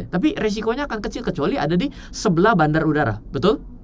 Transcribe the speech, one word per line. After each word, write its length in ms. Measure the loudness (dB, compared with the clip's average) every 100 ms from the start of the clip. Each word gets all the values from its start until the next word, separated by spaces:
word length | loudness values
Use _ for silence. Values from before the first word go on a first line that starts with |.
ya. 60 | -2
Tapi 240 | 0 0
resikonya 560 | 0 -2 -2 -2 -2 -4
akan 160 | -6
kecil 160 | -6 -6
kecuali 400 | -4 -2 0 0
ada 160 | 0 0
di 160 | 0
sebelah 640 | -4 -12 -2 0 4 4 4
bandar 320 | 4 2 2
udara, 320 | 2 0 -2
betul? 400 | -6 0 2 2 -4 -16